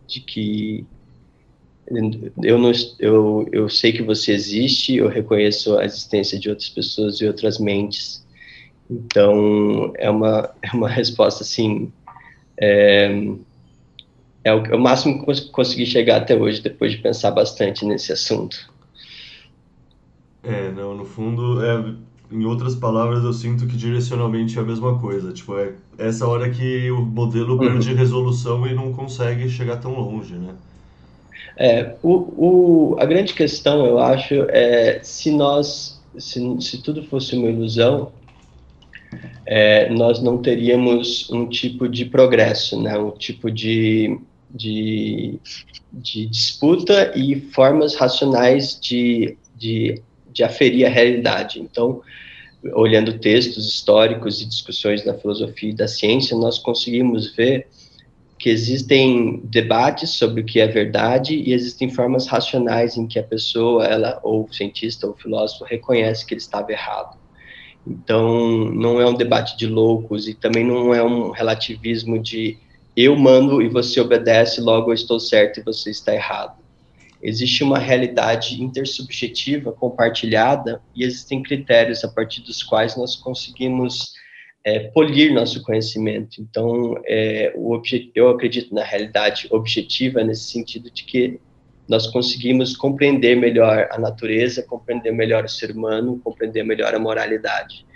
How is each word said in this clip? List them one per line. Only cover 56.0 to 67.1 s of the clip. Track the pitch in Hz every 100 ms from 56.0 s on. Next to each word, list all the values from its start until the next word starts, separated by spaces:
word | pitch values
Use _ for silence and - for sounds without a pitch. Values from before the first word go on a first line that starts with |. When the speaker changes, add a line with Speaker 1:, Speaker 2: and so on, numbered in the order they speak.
| 107 123 135 117
Speaker 1:
nós | 113 117
conseguimos | - 120 120 120 127 113 107 -
ver | 120 131 - _ - _ _ _ _ _
que | 120
existem | 113 113 135 - 139 131 120 113 - -
debates | 117 110 113 135 147 165
sobre | - 113 113
o | 110
que | 117
é | 110
verdade | 110 107 107 113 127 135 156
e | 127
existem | 123 123 - 131
formas | 127 123 131 127
racionais | 123 - 131 120 113 117 117
em | 113
que | 113
a |
pessoa, | - 110 - 117 117 113 104
ela, | 110 110 127
ou | 107 110 110
o |
cientista, | - 101 - 113 113 104
ou |
o | 101
filósofo, | 110 107 107 -
reconhece | - 113 - 120 110 110 -
que |
ele | 113
estava | - 104 104
errado. | 107 107 104 -